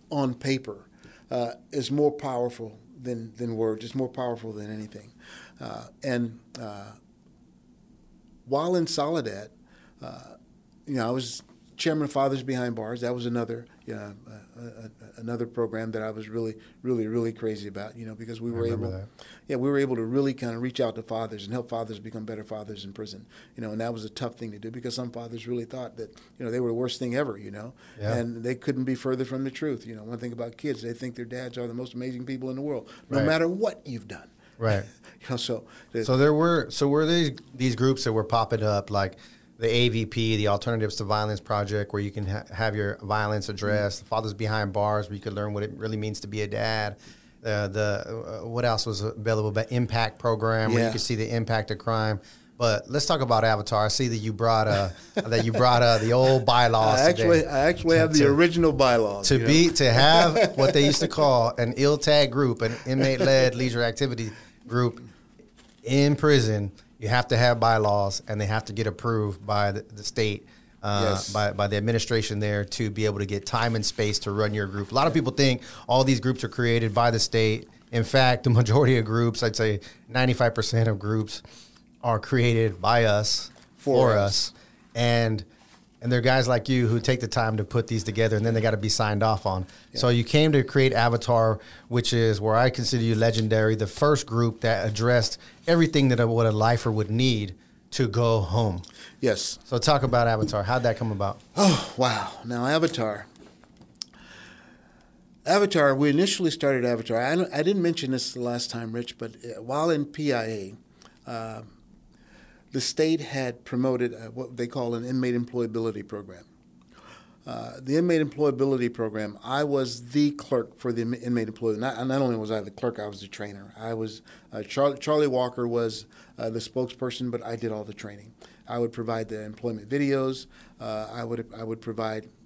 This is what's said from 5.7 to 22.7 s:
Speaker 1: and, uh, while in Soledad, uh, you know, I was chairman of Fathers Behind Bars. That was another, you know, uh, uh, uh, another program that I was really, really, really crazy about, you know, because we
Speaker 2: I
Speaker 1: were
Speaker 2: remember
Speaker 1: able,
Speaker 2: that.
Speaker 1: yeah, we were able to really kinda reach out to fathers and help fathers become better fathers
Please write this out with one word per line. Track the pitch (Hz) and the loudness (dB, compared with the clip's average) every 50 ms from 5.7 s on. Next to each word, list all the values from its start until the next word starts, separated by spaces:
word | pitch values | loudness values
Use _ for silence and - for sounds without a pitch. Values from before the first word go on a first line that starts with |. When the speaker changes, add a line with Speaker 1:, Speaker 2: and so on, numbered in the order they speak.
| - - - - - - - | -12 -12 -14 -16 -16 -10 -6
Speaker 1:
and, | 139 123 120 120 113 113 - - _ - - | -4 -2 -2 -2 -4 -8 -12 -20 _ -18 -16
uh, | 117 107 104 101 101 104 107 110 _ _ _ _ _ _ _ _ _ _ _ _ _ _ _ _ _ _ _ _ _ _ _ _ _ _ - - - | -14 -14 -14 -14 -16 -18 -20 -20 _ _ _ _ _ _ _ _ _ _ _ _ _ _ _ _ _ _ _ _ _ _ _ _ _ _ -20 -20 -8
while | 123 135 143 160 175 185 | -4 -2 -2 0 0 0
in | 180 165 | 0 0
Soledad, | - - 156 143 151 165 160 127 110 101 98 107 - _ _ - _ _ _ _ _ _ - - | 0 -2 -2 -2 -2 -2 -2 -4 -4 -8 -10 -14 -16 _ _ -20 _ _ _ _ _ _ -18 -16
uh, | - - - - - - - _ _ _ _ _ _ _ _ - | -16 -16 -16 -18 -20 -20 -20 _ _ _ _ _ _ _ _ -10
you | - 139 | -6 -4
know, | 127 113 117 | -2 -2 -2
I | |
was | 127 131 123 117 - - - _ - _ _ - - | -2 -4 -4 -6 -8 -10 -12 _ -20 _ _ -18 -10
chairman | - - 165 156 156 151 | -4 -2 -2 0 0 -2
of | 143 - | -2 0
Fathers | 139 135 139 135 135 123 | 0 0 0 0 -2 -4
Behind | 131 131 123 123 123 117 | -4 -4 -4 -4 -4 -4
Bars. | 113 110 110 120 120 | -6 -8 -8 -8 -6
That | 120 120 123 | -4 -4 -4
was | 123 120 | -4 -4
another, | 120 117 120 117 107 117 117 120 - _ _ _ | -4 -2 -2 -4 -4 -6 -8 -12 -16 _ _ _
you | - 113 | -12 -12
know, | 107 104 104 101 104 - - | -12 -12 -14 -16 -18 -20 -20
uh, | 110 104 101 - - 117 | -20 -20 -20 -20 -20 -20
uh, | 120 117 113 110 113 | -18 -18 -18 -18 -18
uh, | 110 - - - - - | -20 -20 -20 -20 -20 -18
another | - 113 117 120 117 120 | -12 -8 -6 -6 -6 -6
program | 117 - 123 117 107 110 110 113 113 110 | -6 -4 -4 -4 -2 -4 -6 -6 -6 -6
that | 113 110 | -6 -6
I | 110 | -6
was | 107 110 107 107 | -8 -10 -10 -8
really, | 110 117 117 113 107 - - - - _ - | -6 -6 -6 -6 -6 -10 -16 -20 -18 _ -4
really, | 123 127 117 110 | -2 -2 -2 -2
really | 107 113 120 117 113 113 | -2 -2 -2 -2 -4 -4
crazy | 113 117 110 107 101 101 101 | -4 -4 -6 -4 -6 -8 -10
about, | 98 101 101 107 117 | -10 -10 -12 -12 -12
you | 117 113 | -14 -14
know, | 110 110 | -14 -14
because | 110 117 110 117 113 | -14 -12 -12 -10 -8
we | 117 120 | -8 -6
Speaker 2:
I | 117 | -4
Speaker 1:
were | 117 117 | -2 -2
Speaker 2:
remember | 117 117 107 113 117 | -2 -2 -2 -4 -6
Speaker 1:
able, | 92 95 | -8 -8
Speaker 2:
that. | 98 - _ - - - - - _ - | -12 -14 _ -20 -20 -20 -20 -16 _ -6
Speaker 1:
yeah, | 139 | -4
we | 123 127 139 | -2 0 0
were | 143 139 | 0 2
able | 139 131 127 | 0 0 0
to | 113 113 | -2 -2
really | 113 123 139 139 139 127 | -2 0 0 0 0 -2
kinda | 131 127 120 113 117 | -4 -6 -6 -6 -6
reach | 123 127 123 - | -6 -6 -2 -2
out | 127 113 107 | -2 -2 -2
to | 113 110 | -6 -8
fathers | - 113 113 113 107 110 104 98 | -6 -6 -6 -6 -6 -8 -12 -10
and | 98 113 | -8 -6
help | 127 117 - | -6 -6 -6
fathers | 120 113 113 110 110 101 | -6 -6 -6 -8 -10 -12
become | 107 113 110 113 110 | -14 -14 -12 -12 -10
better | 107 113 107 104 | -10 -10 -12 -10
fathers | 101 110 107 104 101 | -10 -12 -12 -12 -12